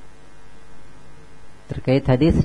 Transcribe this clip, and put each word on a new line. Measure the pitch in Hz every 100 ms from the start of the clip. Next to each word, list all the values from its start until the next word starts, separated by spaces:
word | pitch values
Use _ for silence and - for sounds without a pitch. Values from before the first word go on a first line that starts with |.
| - - - - - - - - - - - - - - - - -
terkait | - - 131 -
hadis | 127 156 -